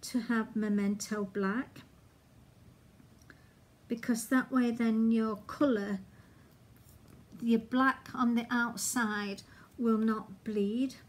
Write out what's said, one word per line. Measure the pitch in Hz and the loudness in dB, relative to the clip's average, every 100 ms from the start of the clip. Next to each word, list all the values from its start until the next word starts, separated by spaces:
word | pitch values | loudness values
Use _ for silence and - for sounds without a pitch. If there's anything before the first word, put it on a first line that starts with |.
to | - 247 | -4 -6
have | 220 233 220 220 | 0 -2 0 -2
Memento | 214 208 202 208 - 214 | 0 0 0 -2 -4 -6
Black, | 202 208 196 214 294 - - - - - - - - - - - - - - - - - - - - _ - | -4 -2 -2 -2 -4 -12 -20 -20 -20 -20 -20 -20 -20 -20 -20 -20 -20 -20 -20 -20 -20 -20 -20 -20 -20 _ -8
because | 233 - 226 - | -6 0 -2 2
that | 262 254 | 0 2
way | 262 240 | 0 0
then | 233 226 220 226 | 2 2 4 4
your | 226 220 202 - | 4 2 -4 -10
colour, | - 294 226 202 196 - - - - - - - - - - - - - - | 0 2 2 0 -6 -8 -20 -20 -20 -20 -20 -20 -20 -20 -20 -20 -20 -20 -8
your | 233 226 | 2 2
black | 226 254 269 - - | 2 2 2 2 -8
on | - 240 233 | -2 0 0
the | 233 | 0
outside | 247 240 233 - 254 220 208 208 196 - - - - | 0 -2 -2 -4 -2 -2 -2 -4 -8 -12 -20 -20 -4
will | 233 220 | 2 2
not | 220 214 208 196 | 2 0 -6 -12
bleed. | - 214 202 226 262 - | -6 -2 0 0 -2 -4